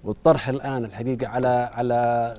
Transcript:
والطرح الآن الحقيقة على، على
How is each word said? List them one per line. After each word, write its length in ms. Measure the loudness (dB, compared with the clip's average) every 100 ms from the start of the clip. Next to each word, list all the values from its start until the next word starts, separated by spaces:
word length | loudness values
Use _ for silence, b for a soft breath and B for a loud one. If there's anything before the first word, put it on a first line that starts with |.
والطرح 440 | -8 2 4 4 2
الآن 360 | -4 -4 -4
الحقيقة 420 | -6 -6 -4 -4 -4
على، 440 | 0 2 2 0
على 600 | -2 0 2 2 0 -2